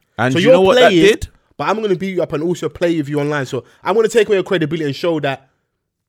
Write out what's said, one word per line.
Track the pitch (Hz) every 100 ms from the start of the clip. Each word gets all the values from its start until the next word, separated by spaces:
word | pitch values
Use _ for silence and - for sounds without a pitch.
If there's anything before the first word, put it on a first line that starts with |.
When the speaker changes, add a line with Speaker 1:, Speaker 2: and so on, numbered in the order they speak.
| _ -
Speaker 1:
And | 120
Speaker 2:
So | 139
Speaker 1:
you | 185
Speaker 2:
you're |
Speaker 1:
know | 175
what | 190 247
that | 240
Speaker 2:
playing, | 180 190
Speaker 1:
did? | 233 - _ _ -
Speaker 2:
but | 147
I'm | 208
gonna | 220 180
beat | 190
you | 185
up | 156
and | 156
also | 165 175 160
play | - 175 170
with | 139
you | 147
online. | 143 151 131
So | 131 - _
I'm | - 202
gonna | 220
take | 233 208
away | 202
your |
credibility | 180 185 156 165
and | 151
show | 135 175 160
that | 143 131 _ _ _ _ _ _